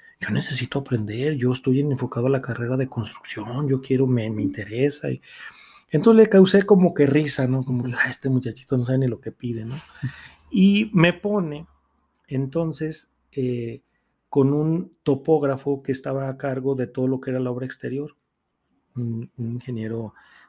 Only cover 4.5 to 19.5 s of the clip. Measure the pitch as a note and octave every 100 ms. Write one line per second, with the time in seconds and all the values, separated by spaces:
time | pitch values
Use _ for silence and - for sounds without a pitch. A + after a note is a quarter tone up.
4.5 | - G#2 A2+ C#3+ - - B2+ - - -
5.5 | - - - _ D#3 A3+ A3 A3 F#3+ F#3+
6.5 | G3+ G3 G3 F3+ F3 C#3+ D3+ D3 - B2+
7.5 | C3 B2+ B2 B2 A#2+ C3 - C3+ C3 B2
8.5 | - - B2+ B2 C3 C3 A2+ A#2 - B2
9.5 | A2+ A2+ C#3+ - - C3 - - - _
10.5 | G3 F#3+ G3+ G#3+ F3+ E3+ F3 G3+ G#3 E3
11.5 | D3 E3 _ _ _ _ _ _ C3+ C3+
12.5 | D#3+ D#3+ - D#3 D#3 - _ _ - B2+
13.5 | A#2+ A#2 A#2 _ _ _ _ _ C#3+ C3+
14.5 | D3 D#3 E3 F#3 _ - C3+ - D#3 C#3
15.5 | C3 C#3+ C#3 - C3 C3+ C3+ C3+ C3 C#3+
16.5 | C3 C3 C3 B2 - C3 C3 C3 B2+ B2+
17.5 | B2 C3 - B2 C3 D3 _ _ _ _
18.5 | _ _ _ _ B2 A#2 A2+ A#2+ - A#2